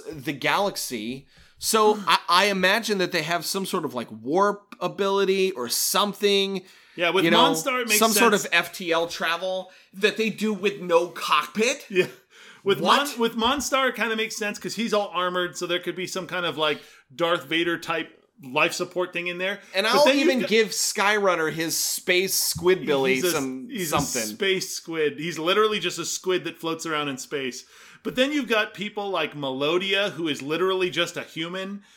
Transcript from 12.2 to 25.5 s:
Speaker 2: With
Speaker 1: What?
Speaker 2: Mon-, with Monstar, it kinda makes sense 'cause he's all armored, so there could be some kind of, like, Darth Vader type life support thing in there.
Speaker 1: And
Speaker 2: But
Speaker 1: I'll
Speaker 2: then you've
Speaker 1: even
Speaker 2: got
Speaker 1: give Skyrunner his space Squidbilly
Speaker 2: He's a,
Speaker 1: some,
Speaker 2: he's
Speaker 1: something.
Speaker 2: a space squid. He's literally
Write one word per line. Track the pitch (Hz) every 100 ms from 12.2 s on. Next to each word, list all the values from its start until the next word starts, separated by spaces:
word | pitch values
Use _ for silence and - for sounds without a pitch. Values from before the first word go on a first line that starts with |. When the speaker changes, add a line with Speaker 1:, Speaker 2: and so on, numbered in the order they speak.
| _ - - -
Speaker 2:
With | 190 190
Speaker 1:
What? | 175 247 285
Speaker 2:
Mon-, | 240
with | 226 226
Monstar, | 226 285 - 269 262
it | 247
kinda | 226 220
makes | 220 -
sense | 208 214
'cause | 185 -
he's | 226
all | 208 202
armored, | 170 180 180 175 175
so | 175
there | 175
could | 175 165
be | 175
some | - 175
kind | 180 170
of, | 143
like, | 156 135 - - _ 127
Darth | 170 170 -
Vader | 160 170 165
type | - 165 156 - _ _
life | 139 139 170
support | 170 180 180 180
thing | 175 175
in | 175
there. | 185 202 -
Speaker 1:
And | 185 214
Speaker 2:
But | 254
Speaker 1:
I'll | 294
Speaker 2:
then | 277
you've | 269
Speaker 1:
even | 262
Speaker 2:
got | 185
Speaker 1:
give | 220 214
Skyrunner | - - - 202 214 202 170 156
his | 156 165 151
space | - - - 180 190 - -
Squidbilly | - 170 185 143 139 135 131
Speaker 2:
He's |
a, | 180
Speaker 1:
some, | 156 135 131 127
Speaker 2:
he's | 240 170
Speaker 1:
something. | 156 127 123
Speaker 2:
a | 110
space | 107 196 190 - -
squid. | - 165 147 139
He's | 165 160
literally | 160